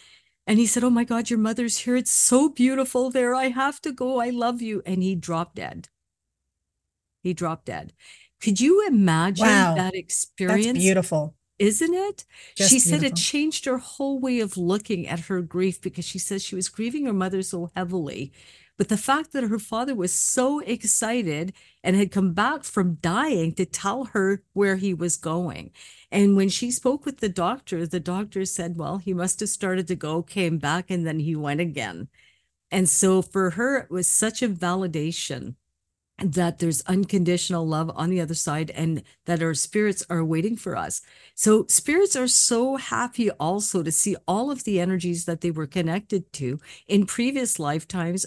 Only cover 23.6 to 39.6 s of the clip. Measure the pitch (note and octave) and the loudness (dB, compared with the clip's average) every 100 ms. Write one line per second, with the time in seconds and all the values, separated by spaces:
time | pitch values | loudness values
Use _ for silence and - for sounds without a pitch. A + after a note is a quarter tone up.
23.6 | F3+ - G3 A#3+ B3 G#3+ F#3+ G3 _ G3 | -4 -4 -4 -4 -2 0 0 0 _ 0
24.6 | G3+ F#3+ G3 E3+ F3 - E3 E3+ F3 D#2+ | 2 2 0 -2 -2 -2 -2 -4 -4 -6
25.6 | - - - - - G3+ G3+ G3 G3 - | -12 -20 -20 -20 -4 4 6 6 4 0
26.6 | A#3+ B3 - F#3+ - - G#3+ F3+ F3 C4 | -2 -2 0 0 -4 -4 -4 0 -2 -2
27.6 | - E3+ E3 F3+ E3+ F#3 G#3 G3 F#3+ - | -6 -6 -4 -4 -4 -4 -4 -4 -4 -4
28.6 | E3+ E3+ D3 F#3+ F#3 F3+ F#3 - G#3 - | -6 -6 -6 -6 -4 -2 -2 -2 -4 -4
29.6 | G3 F#3 E3+ F3+ D3+ D#3+ E3 G3+ E3+ D#3+ | -2 -2 -2 -4 -2 -4 -4 -2 0 0
30.6 | C#3+ E3+ F3+ F3+ D#3+ D#3 D3+ D3+ D3 D3 | 0 -2 -2 -2 -2 -2 -2 -4 -2 -2
31.6 | F3 C#3+ G#2+ E2+ - _ _ _ _ _ | -2 -4 -6 -8 -14 _ _ _ _ _
32.6 | - - F#3 - F#3+ F#3 F3+ G3 F#3 E3 | -4 0 2 4 4 4 2 -2 -2 0
33.6 | B3 C4+ - F3+ F3+ - A3 A3 B3 F3 | -2 -2 -4 -4 0 0 0 0 -2 -2
34.6 | F3+ F#3 F#3 D#3 D#3 E3 - C3 C3 B2 | -2 -2 -2 -2 -4 -4 -6 -8 -10 -16
35.6 | _ _ _ _ _ - G3 D3+ F3 E3 | _ _ _ _ _ -6 -2 0 0 0
36.6 | E3+ D#3 - F#3+ G3 G3+ F3 F3+ - F3 | -2 -2 0 0 2 2 2 0 0 -2
37.6 | D#3+ D#3 D#3+ - E3 F#3 D#3 E3 - D3+ | 0 -2 -2 -4 -2 -2 -2 -4 -2 -2
38.6 | D#3+ - D#3+ D#3 - _ - E3+ E3 D3+ | -4 -4 -2 -2 -6 _ -4 -2 0 -2